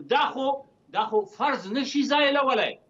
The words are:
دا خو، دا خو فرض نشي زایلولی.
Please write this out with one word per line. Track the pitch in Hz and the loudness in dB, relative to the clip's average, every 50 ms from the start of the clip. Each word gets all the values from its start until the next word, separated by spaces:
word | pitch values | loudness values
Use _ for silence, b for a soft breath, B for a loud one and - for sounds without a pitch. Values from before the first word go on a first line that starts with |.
| 139 - | -4 0
دا | - - 294 - - | 2 2 2 0 -2
خو، | 262 269 269 277 277 - _ _ _ _ _ 156 | -2 -2 -2 -2 -2 -6 _ _ _ _ _ -4
دا | 202 226 214 | -4 -2 0
خو | 220 214 196 - - - | 0 -2 -2 -2 -4 -2
فرض | 254 294 262 240 185 190 | -2 0 0 -2 -4 -4
نشي | 226 277 262 - - 285 | -4 -4 -4 -2 0 0
زایلولی. | 262 226 285 294 294 277 277 285 269 262 247 214 170 120 - - _ _ | 0 2 2 4 4 4 2 2 2 2 0 0 0 -2 -4 -8 _ _